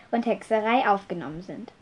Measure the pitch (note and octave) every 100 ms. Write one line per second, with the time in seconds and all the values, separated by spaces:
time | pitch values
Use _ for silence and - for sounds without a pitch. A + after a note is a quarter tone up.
0 | - A#3 A#3 G3 - A3 G#3+ A#3+ G#3 G3
1 | - F3+ C#3 D#3 F3+ D3+ A3+ -